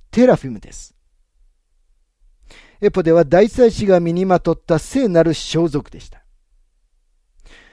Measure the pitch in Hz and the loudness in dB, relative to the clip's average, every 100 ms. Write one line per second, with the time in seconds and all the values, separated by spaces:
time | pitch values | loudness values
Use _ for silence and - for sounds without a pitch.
0 | _ 220 254 180 135 107 - - - _ | _ 0 2 2 -2 -14 -18 -20 -20 _
1 | _ _ _ _ _ _ _ _ _ _ | _ _ _ _ _ _ _ _ _ _
2 | _ _ _ _ _ - _ _ 202 185 | _ _ _ _ _ -20 _ _ -4 -2
3 | 165 165 147 170 214 - 233 - 202 180 | 0 2 2 2 2 2 0 0 0 0
4 | 170 170 190 175 - 160 - 160 - 269 | 0 -4 0 0 0 -6 -2 -4 -2 -4
5 | 240 170 165 151 - 160 170 139 - - | 0 2 0 -2 -6 -4 -2 -4 -10 -20
6 | - - _ _ _ _ _ _ _ _ | -20 -20 _ _ _ _ _ _ _ _
7 | _ _ _ _ - - _ | _ _ _ _ -20 -20 _